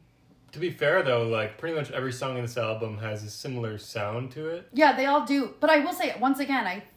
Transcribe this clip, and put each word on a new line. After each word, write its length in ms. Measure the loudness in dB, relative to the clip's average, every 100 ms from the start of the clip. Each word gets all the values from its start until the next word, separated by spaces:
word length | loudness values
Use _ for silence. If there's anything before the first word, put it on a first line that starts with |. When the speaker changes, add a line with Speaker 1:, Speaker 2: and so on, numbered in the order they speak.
| _ _ _ _ _
Speaker 1:
to 60 | -6
be 100 | -6
fair, 320 | 0 4 4
though, 220 | 4 2
like, 340 | 4 0 -2 -4
pretty 160 | -4 -4
much 140 | -4
every 220 | -4 -4
song 240 | -4 -4 -4
in 60 |
this 140 | -4 -2
album 420 | -2 -2 -4 -6
has 240 | -6 -8
a 40 | -10
similar 460 | -10 -8 -6 -6 -8
sound 520 | -8 -6 -4 -4 -6
to 160 | -8 -8
it. 180 | -8 -6
Speaker 2:
Yeah, 240 | 4 4 6
they 80 | 2
all 200 | 2 2
do. 280 | 0 0 0
But 80 | 4
I 100 | 6
will 120 | 4
say, 220 | -2 -4 0
once 200 | 0 0
again, 280 | 0 0 0
I 140 | -6 -10